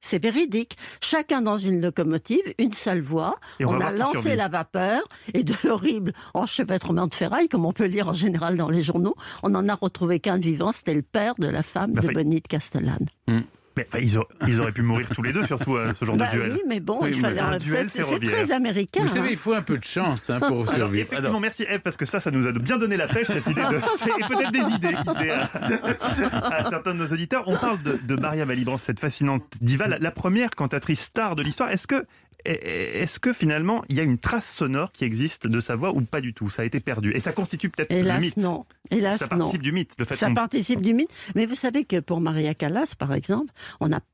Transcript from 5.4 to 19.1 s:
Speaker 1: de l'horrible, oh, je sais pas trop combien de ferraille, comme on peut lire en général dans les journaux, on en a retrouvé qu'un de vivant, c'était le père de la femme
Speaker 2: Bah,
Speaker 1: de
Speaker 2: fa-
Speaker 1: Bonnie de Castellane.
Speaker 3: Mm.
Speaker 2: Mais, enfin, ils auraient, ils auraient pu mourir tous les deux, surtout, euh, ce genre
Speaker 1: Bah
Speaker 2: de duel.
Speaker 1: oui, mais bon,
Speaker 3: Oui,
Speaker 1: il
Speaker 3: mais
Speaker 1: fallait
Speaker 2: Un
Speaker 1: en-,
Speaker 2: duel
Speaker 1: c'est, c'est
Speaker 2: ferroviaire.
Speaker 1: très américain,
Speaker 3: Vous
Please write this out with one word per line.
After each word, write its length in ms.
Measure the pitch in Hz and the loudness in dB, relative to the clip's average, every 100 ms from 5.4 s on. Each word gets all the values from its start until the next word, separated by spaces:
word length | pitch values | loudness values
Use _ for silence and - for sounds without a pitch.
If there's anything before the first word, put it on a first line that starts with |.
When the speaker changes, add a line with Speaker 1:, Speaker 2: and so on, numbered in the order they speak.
| 160 | 0
Speaker 1:
de 80 | - | 0
l'horrible, 480 | 320 220 190 220 185 - - | 2 2 0 0 -2 -6 -6
oh, 100 | 175 202 | -4 -2
je 80 | |
sais 120 | - - | -2 0
pas 120 | 185 | 0
trop 120 | - | 0
combien 180 | 165 175 | 0 0
de 60 | - | 0
ferraille, 320 | 170 240 339 | -2 2 2
comme 180 | 233 165 | 2 0
on 60 | |
peut 120 | 190 208 | 2 0
lire 240 | 196 190 | 2 0
en 40 | |
général 440 | 170 202 170 170 180 | 2 2 2 0 0
dans 120 | 160 | 2
les 140 | 165 | 2
journaux, 320 | 156 170 180 - - - | 2 2 0 -2 -8 -4
on 120 | 196 196 | 0 2
en 120 | 196 | 2
a 60 | 202 | 2
retrouvé 440 | 190 - 175 175 | -2 0 2 2
qu'un 180 | - 190 | 2 2
de 60 | |
vivant, 280 | 165 151 175 | 2 2 0
c'était 200 | 226 - | -2 0
le 100 | 156 | 0
père 320 | 143 220 208 240 | 0 0 0 0
de 80 | 147 | -2
la 160 | - | -2
femme 300 | 156 - 202 | -2 -2 0
Speaker 2:
Bah, 80 | 226 | 2
Speaker 1:
de 60 | 165 | 2
Speaker 2:
fa- 60 | |
Speaker 1:
Bonnie 280 | - 151 160 | 2 2 0
de 60 | - | 0
Castellane. 600 | 151 - - - - 143 _ - | -4 -2 -2 0 -2 -4 _ 0
Speaker 3:
Mm. 120 | 113 113 _ _ - | 0 0 _ _ -8
Speaker 2:
Mais, 100 | 120 | -6
enfin, 60 | - | 0
ils 140 | 123 107 | 2 2
auraient, 100 | 110 - - | 0 -2 2
ils 120 | 117 | 2
auraient 120 | 117 | 2
pu 80 | 110 | 2
mourir 260 | 117 117 120 110 | 2 2 0 -2
tous 60 | |
les 100 | 120 | 0
deux, 140 | 160 143 | 0 0
surtout, 300 | 135 127 127 | 0 0 0
euh, 160 | 113 110 | 0 -2
ce 60 | |
genre 140 | 110 110 | 0 2
Speaker 1:
Bah 100 | 233 | 2
Speaker 2:
de 40 | 117 | 0
duel. 140 | 113 | 0
Speaker 1:
oui, 60 | 349 370 | 0 -2
mais 120 | 220 | -2
bon, 160 | 160 220 | -2 0
Speaker 3:
Oui, 100 | - | 0
Speaker 1:
il 20 | 269 | 2
Speaker 3:
mais 120 | 247 | 0
Speaker 1:
fallait 100 | 190 | 2
Speaker 2:
Un 140 | 190 | 0
Speaker 1:
en-, 40 | - | 0
Speaker 2:
duel 300 | 151 151 - | 0 0 0
Speaker 1:
c'est, 100 | - | -2
c'est 100 | 147 | -2
Speaker 2:
ferroviaire. 240 | - - 466 - | 0 0 0 0
Speaker 1:
très 60 | |
américain, 500 | 262 240 196 196 - | 0 0 0 0 0
Speaker 3:
Vous 40 | - | 2